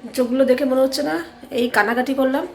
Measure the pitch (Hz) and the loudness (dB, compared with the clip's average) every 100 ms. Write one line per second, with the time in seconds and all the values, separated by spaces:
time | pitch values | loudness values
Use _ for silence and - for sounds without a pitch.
0 | 233 - 247 262 262 254 277 262 269 269 | -10 -4 -2 2 2 2 2 2 2 0
1 | 294 320 330 - - 262 240 240 208 240 | -2 -4 -6 -16 -8 -2 0 2 2 0
2 | 254 277 262 277 359 | 0 0 0 0 -4